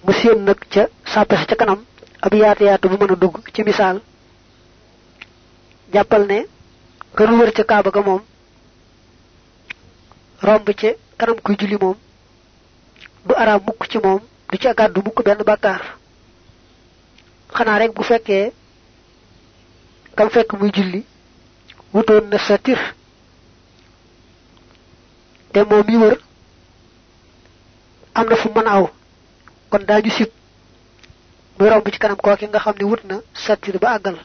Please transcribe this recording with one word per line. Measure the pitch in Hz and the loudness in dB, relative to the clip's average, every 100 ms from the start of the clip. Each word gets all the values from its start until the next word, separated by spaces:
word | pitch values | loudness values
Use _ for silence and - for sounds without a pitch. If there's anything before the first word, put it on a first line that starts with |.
mu | - | 0
séen | 196 233 220 | 0 2 2
nag | 196 196 - | 2 -2 -2
ca | - - _ | -2 -2 _
sàppe | - - 208 196 | -6 -2 0 0
sa | 156 | -2
ca | 220 | -2
kanam | 220 196 233 _ - _ | 0 -2 -6 _ -20 _
ab | 190 | -2
yaatu | 214 214 208 | 2 4 4
yaatu | 202 196 190 | 2 2 0
bu | 196 | 0
mën | 202 | 0
a | 180 | 2
dugg. | 185 165 - | 0 -2 -12
Ci | - | -6
misaal, | 214 208 190 190 - _ _ _ _ _ _ _ _ _ _ _ - _ _ _ _ _ _ | -4 0 0 -2 -10 _ _ _ _ _ _ _ _ _ _ _ -20 _ _ _ _ _ _
jàppal | 202 202 214 202 | -2 2 2 2
ne | 202 320 _ _ _ _ _ - | -2 -4 _ _ _ _ _ -14
ka | - 214 | 0 2
doon | 233 | 4
wër | 233 | 4
ca | 220 | 2
Kaaba | 220 214 196 | 0 2 2
ga | 202 | 0
moom, | 202 190 220 _ _ _ _ _ _ _ _ _ _ _ _ _ _ - _ _ _ _ _ _ | 0 -2 -4 _ _ _ _ _ _ _ _ _ _ _ _ _ _ -20 _ _ _ _ _ _
romb | - 214 208 202 | 2 2 0 -2
ca | 214 - _ _ | -2 -4 _ _
kanam | 233 233 | -4 -4
kuy | - 202 | -4 -4
julli | 208 208 | -2 -2
moom, | 190 196 _ _ _ _ _ _ _ _ _ _ - _ 180 | -2 -4 _ _ _ _ _ _ _ _ _ _ -20 _ -6
du | |
araam | - 226 208 196 | -2 0 0 -2
mukk | 220 - | -10 -6
ci | 226 | -2
moom, | 196 190 226 _ _ | -2 -2 -6 _ _
du | 190 | -4
ca | 254 | -2
gàddu | 226 214 180 | 0 0 0
mukk | 202 220 | -4 -2
benn | 220 208 | -2 0
bàkkaar. | 214 214 208 190 - - _ _ _ _ _ _ _ _ _ _ _ _ _ _ _ | 0 0 -2 -4 -12 -20 _ _ _ _ _ _ _ _ _ _ _ _ _ _ _
Xanaa | - 220 208 | -4 -2 0
rek | 226 | 0
bu | 220 | -2
fekkee | 214 233 226 196 208 - _ _ _ _ _ _ _ _ _ _ _ _ _ _ - | -2 -2 0 -2 -2 -8 _ _ _ _ _ _ _ _ _ _ _ _ _ _ -16
kam | - 214 | -2 0
fekk | 240 226 202 | 2 -2 -2
muy | 208 | -2
julli | 196 185 185 - _ _ _ _ _ _ - - | 0 -4 -4 -12 _ _ _ _ _ _ -20 -4
wutoon | 196 226 214 208 | -2 2 2 2
na | 208 | -6
satir, | - 202 - 254 - - _ _ _ _ _ _ _ _ _ _ _ _ _ _ _ _ _ _ _ _ _ _ _ _ _ | 0 -2 0 -4 -4 -14 _ _ _ _ _ _ _ _ _ _ _ _ _ _ _ _ _ _ _ _ _ _ _ _ _
te | 196 | 0
moom | 208 208 208 | 4 4 4
mi | 226 | 4
wër | 214 - _ _ _ _ _ _ _ _ _ _ _ _ _ _ _ _ _ _ _ | 4 2 _ _ _ _ _ _ _ _ _ _ _ _ _ _ _ _ _ _ _
am | - 226 | -4 0
na | 226 | -2
fu | 226 | 0
mën | 220 220 | -2 0
a | 202 | 0
aw, | 175 - _ _ _ _ - _ _ | 0 -6 _ _ _ _ -20 _ _
kon | 202 196 | -6 0
daañu | 214 214 | 0 0
sib | - 220 _ _ _ _ _ _ _ _ _ _ _ _ - | -2 -4 _ _ _ _ _ _ _ _ _ _ _ _ 0
muy | 202 | 2
romb | 220 208 | 2 0
ci | - | -4
kanam | 214 196 | -4 -2
kooki | 208 202 208 | 0 0 -2
nga | 214 | -4
xam | 220 202 | -4 -4
ne | |
wut | 202 226 | -4 -4
na | 392 381 - | -6 -12 -12
satir | - - 208 - 185 | -14 -4 -4 -4 -4
ba | 233 220 | -2 -2
àggal. | 196 170 | -6 -10